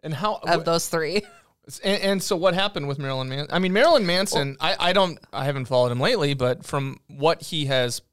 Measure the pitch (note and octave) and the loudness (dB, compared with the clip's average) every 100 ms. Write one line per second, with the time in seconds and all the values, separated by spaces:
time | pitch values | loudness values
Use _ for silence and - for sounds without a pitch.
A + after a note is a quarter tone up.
0 | D3+ D3 G#3 G#3+ - E3+ E3 E3+ - E3 | -6 -4 -2 -2 0 0 2 0 0 -2
1 | D#3 F#3+ - - _ _ - - G3 G3+ | -2 -4 -6 -20 _ _ -20 -6 -2 0
2 | G3 G3 - F3+ F#3 F3+ G3+ G3+ C#3+ C#3 | 0 0 0 2 2 2 -2 -2 -6 -4
3 | C#3 C3 C3 C3+ D3 E3+ F#3 F#3+ D4+ D#4 | -4 -6 -6 -6 -2 0 2 4 6 6
4 | F#3 F3 G3 F3 C#3 C3+ D#3 - F3 F#3 | 4 0 0 -2 -2 -2 -2 0 2 2
5 | F#3 D3+ _ - C3+ C3+ B2 B2+ B2 A#2+ | 2 -2 _ -6 -4 -4 0 2 2 2
6 | D#3+ A#3+ C#3+ C#3 B2+ B2 - C#3+ C3+ C3 | 0 2 0 0 0 -2 -4 -4 -4 -10
7 | _ C#3 D3+ E3+ - E3+ C#3 C3 B2 - | _ -2 0 0 -4 -4 0 0 0 -4
8 | _ | _